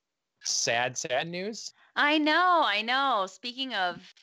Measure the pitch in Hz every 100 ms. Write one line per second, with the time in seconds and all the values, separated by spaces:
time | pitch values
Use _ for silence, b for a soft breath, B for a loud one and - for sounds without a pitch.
0 | _ _ _ _ - - - 117 127 127
1 | 160 127 165 175 196 220 - b b -
2 | 285 311 302 311 359 349 240 202 220 262
3 | 277 226 190 - 247 247 262 214 180 180
4 | 180 -